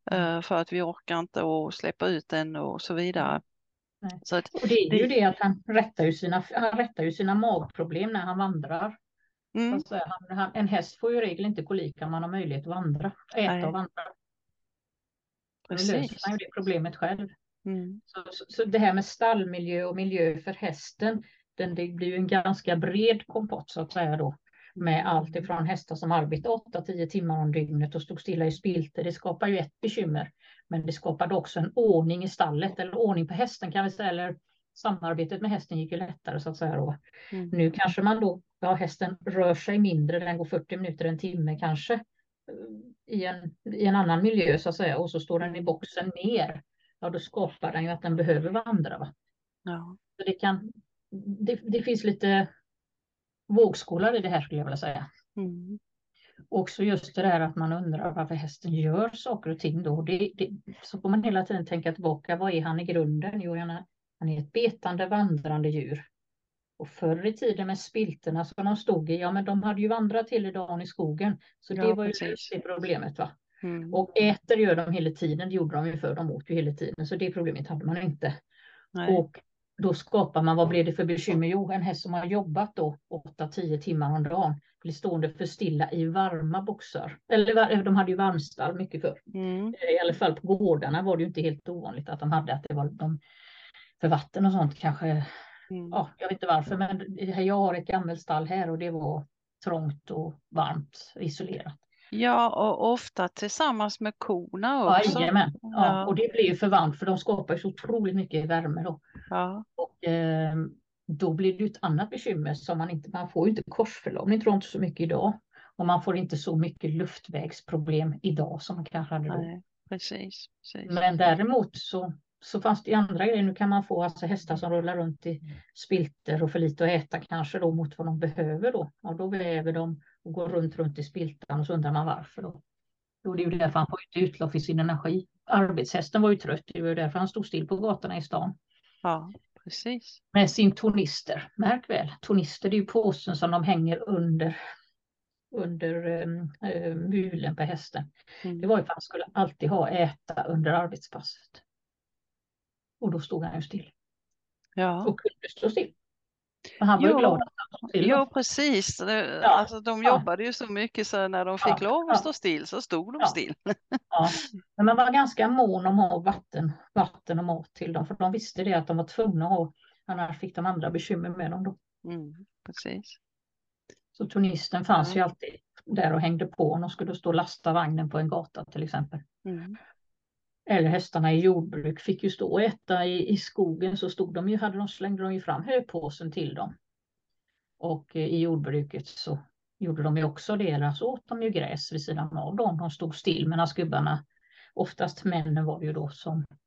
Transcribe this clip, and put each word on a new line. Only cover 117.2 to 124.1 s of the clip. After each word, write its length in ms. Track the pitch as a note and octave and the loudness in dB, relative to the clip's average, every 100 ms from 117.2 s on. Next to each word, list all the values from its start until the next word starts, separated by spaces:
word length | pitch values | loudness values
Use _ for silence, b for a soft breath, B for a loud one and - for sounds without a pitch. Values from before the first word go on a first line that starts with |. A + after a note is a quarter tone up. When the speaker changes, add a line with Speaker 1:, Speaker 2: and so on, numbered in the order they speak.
| - D3+ D#3+ - - D#3+ D3+ D3+ D#3+ D3 | -10 -8 -8 -10 -6 -4 0 0 0 -2
Speaker 1:
idag 400 | F#3+ D3+ D#3 E3 | -2 -2 -2 -6
som 140 | - F3 | -8 -10
man 100 | D3+ | -6
kanske 300 | E3+ D#3 D#3 | -6 -4 -4
hade 140 | D3+ | -4
då. 80 | F3 | -4
Speaker 2:
Nej, 240 | E3 F3 - _ _ | -6 -10 -16 _ _
precis, 560 | F#3 - G3 G3 - - _ | -10 -8 -10 -12 -14 -20 _
precis. 300 | - - - | -16 -12 -4
Speaker 1:
Men 260 | F3 F3+ E3+ | 2 2 6
däremot 600 | F3 E3 A3 B3+ - - | 6 6 4 2 2 -4
så 360 | - F#3 F3+ - _ _ | -8 -6 -6 -8 _ _
så 200 | - G3+ | -8 -2
fanns 220 | G#3+ G#3 | 0 0
det 80 | - | 2
ju 60 | G#3+ | 2
andra 280 | G3 F3 G#3 | 2 2 2
grejer. 180 | A3 | 4
Nu 120 | G3 F#3+ | 2 2
kan 140 | G3+ | 2
man 140 | G3+ | 2
få 200 | G3 E3+ | 2 0
alltså 220 | F3 | 0